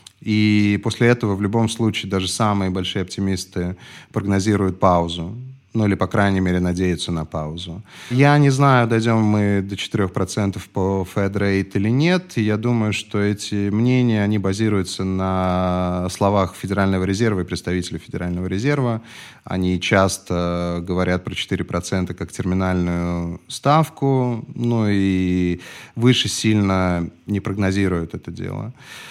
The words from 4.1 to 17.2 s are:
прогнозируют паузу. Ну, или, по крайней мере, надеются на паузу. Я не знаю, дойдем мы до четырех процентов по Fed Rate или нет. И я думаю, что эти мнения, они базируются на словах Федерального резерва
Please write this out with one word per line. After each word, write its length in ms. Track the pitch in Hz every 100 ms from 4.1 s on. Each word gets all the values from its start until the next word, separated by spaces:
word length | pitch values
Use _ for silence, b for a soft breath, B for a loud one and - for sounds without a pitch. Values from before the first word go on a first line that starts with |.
прогнозируют 680 | - 101 98 98 101 95 92
паузу. 560 | 95 87 85 85 85 113 131 - _ 113
Ну, 100 | 107
или, 100 | 95
по 120 | 92
крайней 320 | 107 101 98
мере, 200 | 92 90
надеются 520 | 90 90 92 85 -
на 140 | 85 78
паузу. 580 | 82 76 82 90 85 - B B
Я 280 | 123 143 147
не 120 | 143
знаю, 380 | 131 143 131 117
дойдем 340 | 113 117 113
мы 400 | 107 104 101 101
до 140 | 98 101
четырех 380 | - 107 95
процентов 560 | - 92 - 101 95 -
по 360 | - 95 98 90
Fed 200 | - 98
Rate 380 | 101 101 98 98
или 160 | 101 104
нет. 480 | 127 160 185 185 -
И 40 |
я 140 | 107 107
думаю, 360 | 113 120 107
что 260 | 101 - 107
эти 500 | 104 104 - 104 101
мнения, 540 | 104 120 127 123 110
они 160 | 101 107
базируются 640 | 95 95 110 104 90 -
на 1040 | 95 95 95 92 92 90 92 90 90 90 90
словах 460 | - 101 101 90 -
Федерального 480 | 92 98 98 95
резерва 380 | 92 98